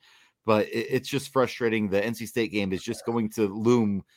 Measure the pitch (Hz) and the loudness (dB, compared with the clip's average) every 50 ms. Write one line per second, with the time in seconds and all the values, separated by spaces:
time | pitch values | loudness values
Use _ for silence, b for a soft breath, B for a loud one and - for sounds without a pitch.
0 | b b b b b b b _ _ 107 110 107 98 - - 113 110 - 131 127 | b b b b b b b _ _ 2 4 4 4 0 -2 -4 -4 -2 -2 -2
1 | - - 143 135 139 - - 135 123 117 - - 123 113 110 113 104 98 92 101 | -2 -2 -4 -4 -4 0 2 2 2 2 0 -2 0 0 2 0 0 0 0 0
2 | 101 117 113 110 117 98 - 123 113 90 95 104 101 95 95 92 - 117 113 - | 0 0 -4 -6 -10 -6 -2 -2 -2 0 0 -2 0 0 -2 -4 -4 -6 -8 -6
3 | - - 117 120 110 107 - - 107 98 95 110 107 113 123 120 110 104 101 95 | -4 -4 -2 -2 -2 -2 0 0 0 0 0 0 2 4 4 4 4 0 -2 -4
4 | - b b | -6 b b